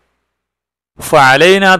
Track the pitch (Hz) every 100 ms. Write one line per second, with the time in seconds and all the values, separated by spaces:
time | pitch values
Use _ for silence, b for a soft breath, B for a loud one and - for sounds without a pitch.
0 | _ _ _ _ _ _ _ _ _ _
1 | - 156 131 135 175 196 196 185